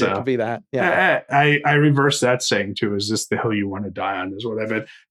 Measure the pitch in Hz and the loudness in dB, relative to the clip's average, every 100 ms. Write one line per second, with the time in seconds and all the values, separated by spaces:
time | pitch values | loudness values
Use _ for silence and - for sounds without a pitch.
0 | 95 98 120 127 113 117 - 131 180 170 | -2 0 -2 -2 -2 -4 -6 0 0 2
1 | 185 139 - 143 147 147 147 147 151 139 | 2 0 0 2 4 2 2 4 4 4
2 | 139 135 120 127 - 104 101 98 107 101 | 2 2 0 0 0 -2 -2 -2 -2 -2
3 | 104 107 - 107 117 107 101 98 101 95 | -2 -4 -2 -2 -2 -2 -2 -6 -8 -6
4 | 95 95 92 98 117 107 110 110 - - | -6 -4 -6 -8 -6 -6 -4 -4 -6 -18
5 | _ | _